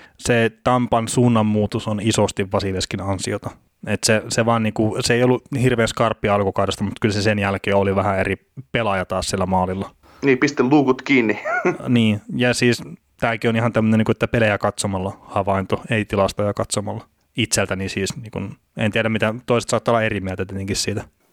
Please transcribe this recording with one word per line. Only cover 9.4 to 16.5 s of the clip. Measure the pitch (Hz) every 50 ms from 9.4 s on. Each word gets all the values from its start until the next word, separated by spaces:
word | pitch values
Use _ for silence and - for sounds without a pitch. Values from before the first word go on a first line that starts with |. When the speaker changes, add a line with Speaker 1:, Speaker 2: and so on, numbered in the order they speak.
| 92
Speaker 1:
maalilla. | 92 92 90 92 92 92 98 98 - - _ _ - - -
Speaker 2:
Niin, | 135 139 127
piste | 123 151 143 147 - 135
luukut | 135 151 151 135 127 127 127
kiinni. | - - 139 123 113 104 104 - - 622 698 719 -
<laughs> | 185 - - -
Speaker 1:
Niin, | 131 123 117 110 110 104 104 - - -
ja | 127 123 123 117
siis | - 123 120 117 - - - - - _ _ _ -
tääkin | - 117 113 113 - 117
on | 113
ihan | 113 117 117 -
tämmönen, | 113 110 110 110
niinku, | 110 110 117
että | 110 - 117
pelejä | - - 120 113 107 101
katsomalla | - - 104 - - - 101 98 95 92 98 - -
havainto, | - - - 104 95 101 98 98 95 - 107 - - -
ei | 120 107 104
tilastoja | - 110 98 98 95 - - 104 101